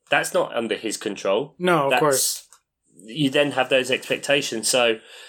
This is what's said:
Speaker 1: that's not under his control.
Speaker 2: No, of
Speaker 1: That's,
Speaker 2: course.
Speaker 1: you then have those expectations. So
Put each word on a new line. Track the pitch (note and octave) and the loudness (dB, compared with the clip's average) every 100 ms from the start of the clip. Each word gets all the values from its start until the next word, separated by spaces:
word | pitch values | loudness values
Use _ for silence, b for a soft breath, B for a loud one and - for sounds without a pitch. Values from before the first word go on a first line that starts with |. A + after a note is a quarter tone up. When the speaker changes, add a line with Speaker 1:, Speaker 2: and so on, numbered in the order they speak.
| _ | _
Speaker 1:
that's | D3 D#3 | -2 0
not | F#3 D#3 | -2 -2
under | A#2+ A2+ | -2 -4
his | G2 A2 G2 | -4 -4 -6
control. | A2 F#2+ G2 G2+ D3 - | -6 -4 -2 0 -2 -4
Speaker 2:
No, | F3+ E3+ | 0 2
of | C#3 | 2
Speaker 1:
That's, | B2+ | 2
Speaker 2:
course. | D3+ C3 - - - - _ _ _ E2 | 2 2 0 -4 -12 -20 _ _ _ -20
Speaker 1:
you | G2+ B2+ C#3 | -10 -2 0
then | C#3+ D3 | 2 2
have | B2+ B2+ | 0 2
those | C3+ B2+ | 2 2
expectations. | A#2+ - - - C#3+ C#3 A2+ G#2+ | -2 -2 -4 0 0 0 -4 0
So | C3 A#2+ A2 B B | 2 2 0 B B